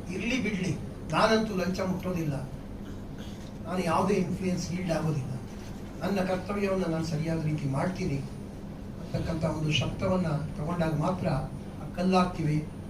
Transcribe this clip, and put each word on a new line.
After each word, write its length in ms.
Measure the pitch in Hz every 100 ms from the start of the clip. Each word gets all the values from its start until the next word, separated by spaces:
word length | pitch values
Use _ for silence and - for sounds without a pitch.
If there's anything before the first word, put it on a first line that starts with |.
| -
ಇರ್ಲಿ 300 | 185 226 254
ಬಿಡ್ಲಿ, 340 | 202 175 165 - - - -
ನಾನಂತೂ 440 | 160 220 220 - 185
ಲಂಚ 240 | 180 185
ಮುಟ್ಟೋದಿಲ್ಲ, 540 | 185 - 185 170 151 139 139 - - - - - - - - - - - -
ನಾನು 140 | 185
ಯಾವುದೇ 340 | 170 165 190
ಇನ್ಫ್ಲೂಯೆನ್ಸ್ 580 | 196 180 180 185 175 -
ಈಲ್ಡ್ 200 | 185 175
ಆಗೋದಿಲ್ಲ, 400 | 156 160 143 - - - - - - - -
ನನ್ನ 180 | 190 196
ಕರ್ತವ್ಯವನ್ನು 680 | 185 185 - 202 196 190 170
ನಾನು 200 | 165 160
ಸರಿಯಾದ 400 | 156 160 160 156
ರೀತಿ 200 | 151 143
ಮಾಡ್ತೀನಿ 560 | 135 185 190 180 139 - - - - - - - -
ಅಂತಕ್ಕಂಥ 480 | - 170 160 165 160
ಒಂದು 260 | 156 156
ಶಬ್ದವನ್ನ 560 | - - - 190 185 165
ತಗೊಂಡಾಗ 720 | 151 - - 151 170 160 151
ಮಾತ್ರ 280 | 170 185 180
ಆ 680 | 139 - - - - - -
ಕಲ್ಲಾಗ್ತೀವಿ. 760 | 185 185 180 - 151 151 151 - -